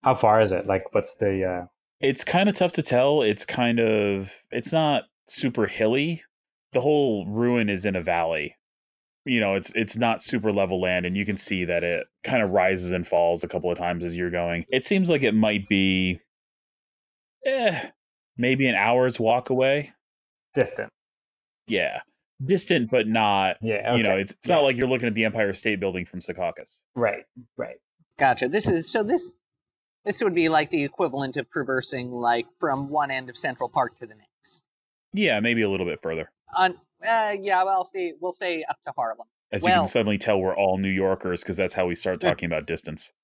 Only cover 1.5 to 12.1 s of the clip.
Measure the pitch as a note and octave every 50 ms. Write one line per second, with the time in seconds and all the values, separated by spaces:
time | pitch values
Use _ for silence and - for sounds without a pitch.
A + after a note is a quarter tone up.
1.5 | F2+ F2+ F2 F2+ _ _ _ _ _ _ - C#3 C#3+ - - - - F3 G3 G#3
2.5 | G3+ - F#3 F3 - - D3+ - C3+ A#2+ B2+ C#3 D3 D3+ C3 G#2+ G#2 G2+ - -
3.5 | - - B2 A#2+ A#2 A#2 A#2 A2+ A2+ G#2+ G#2 G2+ G2+ G2 G2 G2 - - _ _
4.5 | - A#2+ A#2 - - D#3+ D#3+ D3+ D3 B2+ - _ _ _ _ - - - - C3
5.5 | A#2+ - A2 G2 - - A2+ A2 A#2 C3+ C#3+ D#3+ E3+ D#3+ - _ _ _ _ _
6.5 | _ _ _ _ - C3 B2 C#3+ D3+ D3 C#3+ C3+ A2+ G2+ F2+ F2+ G#2 A2 A#2+ A#2+
7.5 | B2 A#2+ A2+ G#2 G2+ F#2+ F2+ G#2 F#2+ F#2 F2 E2+ F2 E2+ E2+ E2 E2 D#2+ D2+ -
8.5 | - _ _ _ _ _ _ _ _ _ _ _ _ _ _ C#3 B2+ A#2 A2 G2
9.5 | F#2+ G2 F#2 - - - A2+ G#2 - A2+ A#2+ A#2 A2+ - - - - B2 G2 A2
10.5 | G2+ G2+ G2 F#2 F#2 F#2 F2+ F#2 F2+ F2+ F2+ F2+ F#2 G2 G2+ G2+ G2+ F#2+ - -
11.5 | G2+ F#2 F2+ E2+ F2 E2+ E2 F2 F2 D#2+ - _